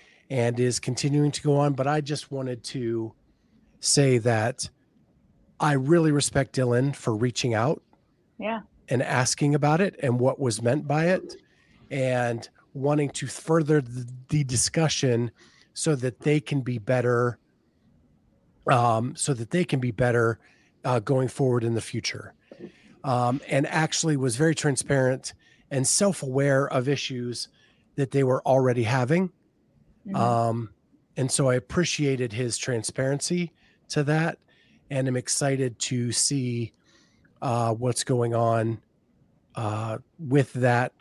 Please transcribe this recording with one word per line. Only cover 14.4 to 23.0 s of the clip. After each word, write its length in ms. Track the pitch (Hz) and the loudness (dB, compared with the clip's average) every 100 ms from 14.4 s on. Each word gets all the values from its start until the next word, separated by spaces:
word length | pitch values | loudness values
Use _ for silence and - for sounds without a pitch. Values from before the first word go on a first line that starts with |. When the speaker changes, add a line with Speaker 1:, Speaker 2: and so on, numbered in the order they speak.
Speaker 1:
discussion 880 | 139 123 - - 160 - 135 117 117 - - _ _ | 0 0 0 0 0 2 2 2 0 -6 -20 _ _
so 220 | - - 143 | -6 -2 0
that 240 | 127 113 | -2 -4
they 180 | 151 151 | 0 0
can 220 | - 143 | 0 -2
be 180 | 127 120 | -2 -4
better, 600 | 101 127 120 120 123 117 _ _ _ _ _ _ _ _ _ _ _ _ - | 0 0 2 2 2 -2 _ _ _ _ _ _ _ _ _ _ _ _ 2
um, 460 | 135 120 113 123 - | 4 4 2 -2 -4
so 180 | - | -4
that 160 | 123 117 | -4 -2
they 140 | 175 | -2
can 160 | 180 139 | 0 -2
be 100 | 123 | -2
better, 480 | 110 123 120 113 110 _ _ _ _ | 0 2 2 2 0 _ _ _ _
uh, 160 | 139 123 | -2 -2
going 260 | 101 131 127 | 0 0 0
forward 360 | - 135 123 | 0 0 0
in 100 | 117 | 0
the 60 | 113 | -2
future. 540 | - 117 - 107 - - - - - - - - | -4 -8 -6 -8 -14 -20 -20 -20 -20 -20 -20 -10